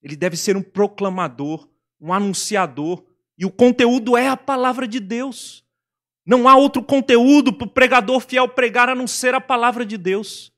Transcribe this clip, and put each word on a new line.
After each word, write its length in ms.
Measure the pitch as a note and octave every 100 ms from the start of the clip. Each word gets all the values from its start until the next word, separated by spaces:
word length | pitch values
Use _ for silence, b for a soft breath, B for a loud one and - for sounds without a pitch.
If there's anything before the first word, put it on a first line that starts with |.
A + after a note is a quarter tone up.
Ele 140 | C#3+ D3
deve 200 | F3+ F3
ser 220 | - G3
um 60 |
proclamador, 1040 | - F#3+ G3+ G3+ G3 F#3 E3 A#2 C#3+ D#3+ _ _ _ _
um 100 | D3+
anunciador, 920 | F#3+ G3+ F#3 - G#3 F3 B2+ D#3 F3 _ _ _ _
e 80 | F#3
o 60 |
conteúdo 680 | - B3 B3 A#3+ B3 A3+ A#3+
é 100 | C4
a 80 | C4
palavra 520 | - C4+ B3+ B3 C4
de 120 | A#3+
Deus. 640 | F#3+ A#3 C4+ - - - _ _ _ _ _ _ -
Não 220 | B3 B3
há 80 | C4+
outro 280 | C#4 C4
conteúdo 680 | - C#4 C4+ A#3+ B3+ D4 B3+
para 140 | G3 G3
o 60 |
pregador 480 | - B3+ B3+ G3+ B3+
fiel 280 | - B3+ B3+
pregar 400 | B3+ A#3+ A3+ A#3+
a 60 |
não 140 | B3+ B3+
ser 260 | - B3+
a 80 | B3+
palavra 420 | B3+ B3 A#3+ A#3+
de 140 | A3 G#3+
Deus. 560 | F3 G3 G#3 - -